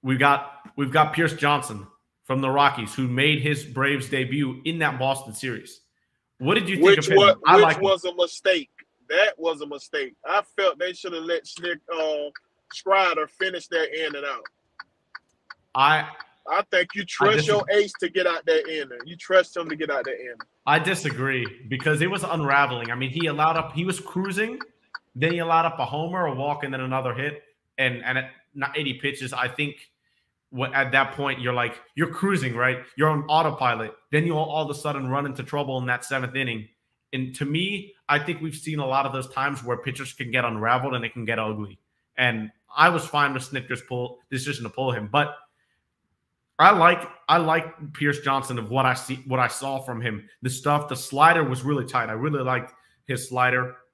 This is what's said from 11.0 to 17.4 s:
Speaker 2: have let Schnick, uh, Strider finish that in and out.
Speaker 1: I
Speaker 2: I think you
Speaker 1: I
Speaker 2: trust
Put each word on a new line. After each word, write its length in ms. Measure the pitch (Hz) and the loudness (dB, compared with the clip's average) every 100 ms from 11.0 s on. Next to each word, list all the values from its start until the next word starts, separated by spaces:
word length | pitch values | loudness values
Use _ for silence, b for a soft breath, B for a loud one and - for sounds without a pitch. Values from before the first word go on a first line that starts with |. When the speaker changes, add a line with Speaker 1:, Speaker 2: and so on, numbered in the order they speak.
| 185 | -10
Speaker 2:
have 120 | 170 | -8
let 200 | 165 170 | -4 -4
Schnick, 360 | - - 175 165 - | -4 -10 -8 -8 -8
uh, 360 | 170 156 151 147 - _ _ _ | -4 -2 -2 -6 -12 _ _ _
Strider 540 | - 190 196 185 160 151 | -10 2 4 4 2 -4
finish 400 | _ 190 180 - | _ -6 -6 -4
that 260 | 165 160 | -2 -2
in 220 | 156 156 143 | -4 -6 -6
and 80 | |
out. 180 | 143 131 - _ _ _ - _ _ - _ _ _ - _ | -8 -10 -12 _ _ _ -20 _ _ -20 _ _ _ -20 _
Speaker 1:
I 340 | 131 139 156 151 - - _ - | 4 6 6 0 -10 -20 _ -4
Speaker 2:
I 140 | 165 202 | -2 0
think 200 | 185 175 | 0 0
you 80 | 202 | -4
Speaker 1:
I 40 | 185 | -8
Speaker 2:
trust 400 | - 143 214 | 2 4 4